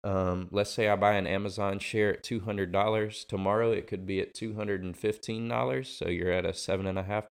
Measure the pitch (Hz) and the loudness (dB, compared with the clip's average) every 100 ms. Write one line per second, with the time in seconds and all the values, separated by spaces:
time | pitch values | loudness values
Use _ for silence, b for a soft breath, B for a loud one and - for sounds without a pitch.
0 | 104 95 92 92 90 101 104 - 107 101 | 0 2 2 0 -2 0 0 2 4 6
1 | 104 104 87 95 101 95 98 98 - 113 | 6 4 2 -2 -2 -2 -2 -2 -2 2
2 | 104 - - 113 101 101 92 95 107 110 | 2 2 -4 -4 -2 -2 0 2 2 2
3 | 107 104 - 98 95 107 117 107 - 95 | 0 -6 -8 -2 2 4 4 2 -2 -8
4 | 95 95 - - 110 107 104 98 92 87 | -2 -2 -2 -6 -8 -4 -2 -2 -4 -2
5 | 107 - - 110 117 117 127 131 131 - | -2 -2 -6 -6 -2 0 0 -2 -6 -6
6 | 87 87 90 90 87 - - 95 95 95 | -2 0 2 2 0 -4 -2 0 0 -2
7 | 95 104 107 | -2 -4 -4